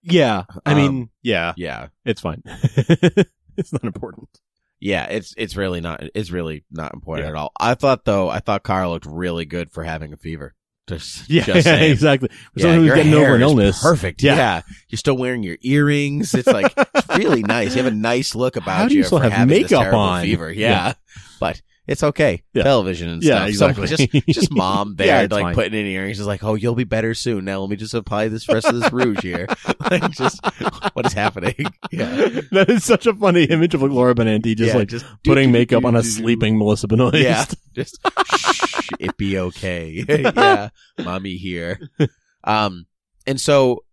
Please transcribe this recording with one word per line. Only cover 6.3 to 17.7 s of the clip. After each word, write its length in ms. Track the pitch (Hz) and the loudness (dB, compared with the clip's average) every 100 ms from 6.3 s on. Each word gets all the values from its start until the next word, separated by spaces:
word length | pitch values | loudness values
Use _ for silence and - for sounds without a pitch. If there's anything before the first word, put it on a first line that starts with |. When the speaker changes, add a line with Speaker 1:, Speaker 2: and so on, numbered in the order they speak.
Speaker 2:
really 320 | 87 80 76 _ | -6 -6 -10 _
not 220 | 80 78 | -12 -12
important 320 | - - 78 76 | -12 -10 -8 -8
Speaker 1:
Yeah. 60 | |
Speaker 2:
at 40 | 76 | -8
all. 160 | 76 - | -10 -4
I 160 | 113 123 | -2 0
thought, 300 | 139 131 - | 0 0 0
though, 240 | 98 92 | 0 0
I 100 | 90 | -4
thought 240 | - 101 | -4 -4
Kara 260 | - 95 90 | -2 -2 -2
looked 160 | 82 73 | -6 -8
really 400 | 78 90 85 80 | -8 -6 -6 -6
good 260 | 87 82 | -8 -10
for 120 | - | -10
having 300 | 82 78 76 | -10 -10 -12
a 40 | 78 | -14
fever. 380 | 80 80 69 _ _ _ - | -14 -12 -14 _ _ _ -14
Just, 420 | 82 - - - | -12 -12 -18 0
Speaker 1:
Yeah, 140 | 160 | 0
<laughs> 20 | - | 4
Speaker 2:
just 200 | 180 170 | 4 4
saying. 260 | 156 160 | 4 4
Speaker 1:
exactly. 380 | 123 151 139 131 | 4 4 2 -2
For 60 | - - - | -8 -14 0
Speaker 2:
Yeah, 60 | |
Speaker 1:
someone 140 | 170 165 | 4 6
who's 80 | 160 | 6
Speaker 2:
your 80 | 139 | 6
Speaker 1:
getting 180 | 151 | 6
over 120 | 151 139 | 6 6
Speaker 2:
hair 100 | 127 | 6
Speaker 1:
an 60 | |
Speaker 2:
is 80 | 135 | 6
Speaker 1:
illness. 320 | 135 101 95 | 6 4 4
Speaker 2:
perfect. 400 | 156 151 95 - | 2 2 -2 2
Speaker 1:
Yeah. 120 | 139 135 | 2 4
Speaker 2:
Yeah. 240 | 120 85 - - _ | 2 -2 -8 -20 _
You're 100 | 113 | -6
still 200 | - 131 | -2 -2
wearing 260 | 127 127 | -2 -4
your 140 | 98 82 | -6 -8
earrings. 720 | 123 143 147 147 143 143 208 | 0 2 4 2 -2 -4 -2
It's 140 | 131 185 | 0 2
like, 260 | 233 262 - | 2 2 0
Speaker 1:
<laughs> 200 | 262 294 | 0 0
Speaker 2:
it's 120 | - - | 0 0
really 260 | - 120 | 2 0
nice. 320 | 104 113 101 | 0 -2 0